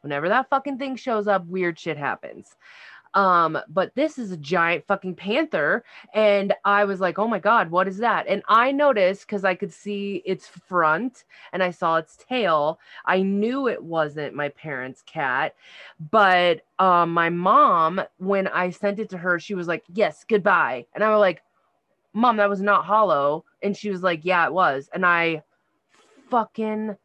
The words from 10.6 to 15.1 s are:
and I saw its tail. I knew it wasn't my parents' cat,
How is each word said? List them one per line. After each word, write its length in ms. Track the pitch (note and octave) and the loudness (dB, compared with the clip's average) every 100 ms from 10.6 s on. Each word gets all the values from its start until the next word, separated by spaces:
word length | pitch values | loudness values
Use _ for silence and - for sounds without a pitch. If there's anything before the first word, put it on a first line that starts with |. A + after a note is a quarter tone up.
| _ F3+ D#3 D#3+ B3 _ _ - - | _ 2 2 2 -2 _ _ -20 -12
and 100 | F#3 | -4
I 80 | F3+ | -4
saw 260 | E3 F3 E3 | -2 -2 -2
its 200 | D#3+ _ | -4 _
tail. 640 | _ B3+ F#3+ D#3 D3 E3+ - - | _ -4 0 2 0 -4 -14 -10
I 180 | - F#3+ | -2 0
knew 460 | G3 G3+ A3 C4 C4 | 0 0 -2 -2 -4
it 140 | - | -4
wasn't 520 | E3 E3 D3+ D3+ C#3+ | -6 -2 -2 -4 -8
my 140 | C3 D3 | -6 -8
parents' 540 | - D#3 C3 B2+ B2+ | -8 -10 -10 -10 -14
cat, 520 | - | -14